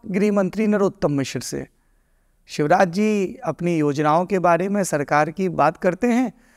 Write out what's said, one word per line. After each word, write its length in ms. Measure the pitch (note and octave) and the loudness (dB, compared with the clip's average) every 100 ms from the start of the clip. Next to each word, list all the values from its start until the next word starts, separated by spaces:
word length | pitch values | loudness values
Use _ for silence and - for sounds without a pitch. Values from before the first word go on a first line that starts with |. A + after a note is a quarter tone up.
| - | -6
गृह 260 | F3+ G#3 | -2 0
मंत्री 360 | G3+ F#3 F#3+ G#2+ | 2 0 0 0
नरोत्तम 440 | G#2+ G3 - D#3+ | 2 0 0 -2
मिश्र 280 | C#3+ C3 - | -2 -4 -6
से, 280 | - C#3 C3+ _ _ _ _ _ _ _ - | -8 -10 -10 _ _ _ _ _ _ _ -12
"शिवराज 440 | - D3 F3+ F#3+ | -4 2 4 4
जी 500 | F3 G#3+ G#3 F3+ - | 2 0 2 -2 -6
अपनी 340 | - D#3 F3 E3 | -8 -4 -2 0
योजनाओं 480 | D3 C#3+ D3+ D#3+ F3+ | 0 2 2 2 0
के 140 | F#3+ | 0
बारे 300 | F3 E3+ G3 | 2 2 2
में 140 | G3+ | -2
सरकार 480 | F#3 D3+ C#3+ D3 D#3 | -2 -2 0 0 0
की 180 | D#3+ F#3 | -2 -4
बात 280 | D3+ C#3+ - | 0 0 2
करते 300 | F#3+ F3 A#3+ | -2 0 0
हैं 260 | A#3 B3 - _ | 0 -2 -6 _